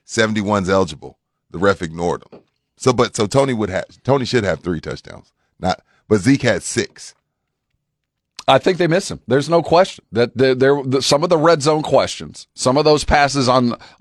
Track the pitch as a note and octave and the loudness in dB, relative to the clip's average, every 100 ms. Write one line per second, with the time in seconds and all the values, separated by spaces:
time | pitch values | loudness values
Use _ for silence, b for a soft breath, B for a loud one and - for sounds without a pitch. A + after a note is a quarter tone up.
0 | _ - A2 G#2+ G2+ G#2 F#2 F#2+ F#2 D2 | _ -2 0 0 0 -2 0 0 0 -6
1 | C#2 - _ _ _ E2+ G2 F#2 F2 E2 | -18 -20 _ _ _ -2 0 0 -6 -6
2 | F2 B1+ - - _ _ _ _ C3 A#2+ | -4 -4 -10 -20 _ _ _ _ -2 0
3 | A2 - G2+ C3+ C#3 A#2 G2+ F#2 - _ | -2 -2 -2 0 0 -2 -4 -6 -8 _
4 | - C#3 - B2 G2 D#2+ F2 D#2+ - B1+ | -2 -2 0 -2 -2 -4 -4 -6 -8 -12
5 | - - _ _ _ _ F2+ - _ _ | -14 -20 _ _ _ _ -4 -4 _ _
6 | _ G#2 F#2+ C#3 B2 F#2 - - - - | _ 0 2 2 2 -2 -4 -6 -6 -10
7 | - _ _ _ _ _ _ _ _ _ | -20 _ _ _ _ _ _ _ _ _
8 | _ _ _ - - C3+ F3+ F3 E3+ E3+ | _ _ _ -8 0 2 2 0 0 0
9 | - C#2+ - C3+ C#3+ E3+ - E3 F#3+ - | -4 -12 -2 -2 2 -2 2 2 2 -2
10 | _ G#2+ A#2+ - C3+ B2+ C3 C#3+ C3 C3+ | _ -2 -2 2 2 4 2 2 0 -2
11 | - C#3+ F3 E3 D#3+ D#3+ C3+ D#3 - C3+ | 2 0 2 2 4 2 2 -2 0 0
12 | F2+ - D#2+ - - - B2+ C3+ D3+ D3+ | 0 -6 -14 -18 -20 -4 -2 2 2 2
13 | - D3 C#3+ C#3 B2 B2+ A#2+ - B B | 2 2 2 0 0 2 0 -4 B B